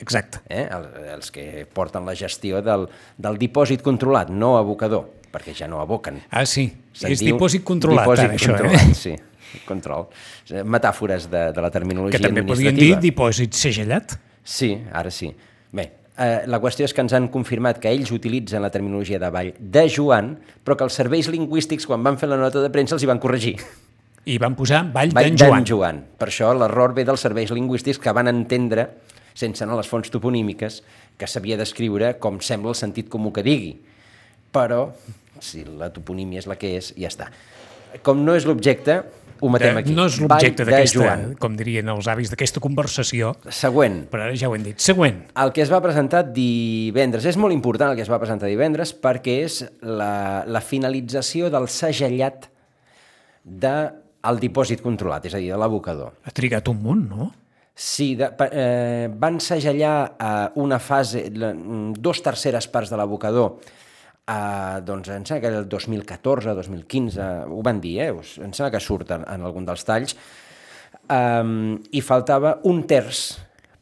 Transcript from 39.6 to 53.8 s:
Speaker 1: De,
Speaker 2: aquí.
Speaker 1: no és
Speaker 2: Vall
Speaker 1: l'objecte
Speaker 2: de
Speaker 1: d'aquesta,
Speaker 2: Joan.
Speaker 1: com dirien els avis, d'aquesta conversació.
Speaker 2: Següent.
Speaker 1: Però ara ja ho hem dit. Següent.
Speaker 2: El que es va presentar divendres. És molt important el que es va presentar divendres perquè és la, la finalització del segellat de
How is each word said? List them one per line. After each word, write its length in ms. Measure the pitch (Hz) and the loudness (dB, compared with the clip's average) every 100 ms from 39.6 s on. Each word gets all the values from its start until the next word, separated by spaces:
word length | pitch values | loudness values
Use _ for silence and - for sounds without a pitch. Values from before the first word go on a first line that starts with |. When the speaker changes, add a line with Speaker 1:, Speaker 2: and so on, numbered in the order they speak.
| 120 117 | 4 4
Speaker 1:
De, 60 | |
Speaker 2:
aquí. 100 | 135 | 2
Speaker 1:
no 140 | 160 180 | 2 2
és 60 | 127 | 2
Speaker 2:
Vall 80 | 151 | 4
Speaker 1:
l'objecte 380 | 151 127 - 117 | 6 6 4 4
Speaker 2:
de 60 | |
Speaker 1:
d'aquesta, 260 | 135 135 127 | 6 6 6
Speaker 2:
Joan. 240 | 107 87 107 139 | 4 2 -4 -4
Speaker 1:
com 180 | 117 107 | -4 -4
dirien 320 | 113 113 107 | -4 -4 -2
els 140 | 104 107 | -4 -2
avis, 220 | 113 113 | -2 -2
d'aquesta 280 | 117 135 - | -2 -2 -2
conversació. 760 | 143 139 139 - 123 120 113 - - | -2 -2 -2 -2 -2 -2 -2 -4 -10
Speaker 2:
Següent. 600 | - 135 131 123 90 - | -2 2 4 4 2 -6
Speaker 1:
Però 160 | 110 113 | -6 -4
ara 100 | 127 | -2
ja 140 | 127 | -2
ho 60 | 107 | -2
hem 80 | 104 | -6
dit. 140 | 104 | -2
Següent. 400 | - 185 147 92 - 123 | 2 4 4 2 -6 0
Speaker 2:
El 180 | 135 | 2
que 80 | 156 | 2
es 100 | 147 | 4
va 80 | 180 | 4
presentar 420 | 175 151 135 175 147 | 4 2 2 2 2
divendres. 920 | 120 123 117 113 113 110 113 131 113 151 | 0 0 0 0 -2 0 2 2 2 0
És 120 | 175 | 2
molt 160 | 208 | 2
important 380 | 156 120 113 143 | 2 2 2 2
el 40 | 120 | 0
que 60 | |
es 60 | 107 | 0
va 80 | 117 | -2
presentar 300 | 110 107 101 | 0 -2 -2
divendres 420 | 104 156 151 170 | 0 2 0 -4
perquè 460 | - 131 127 127 127 160 | -2 0 0 0 -2 -2
és 160 | - 123 - | -6 -12 -14
la, 600 | 113 107 104 101 98 98 104 | -8 -4 -2 -2 -4 -4 -4
la 160 | 113 | -4
finalització 880 | - 135 131 135 120 131 - 165 175 | -2 -2 -2 -4 -4 -4 -4 -2 0
del 160 | 143 123 | 0 -2
segellat 800 | - 160 143 135 127 135 - - _ _ _ _ _ _ _ _ _ 85 | -2 -2 0 0 0 -2 -4 -20 _ _ _ _ _ _ _ _ _ -18
de 300 | 92 131 147 | -2 0 0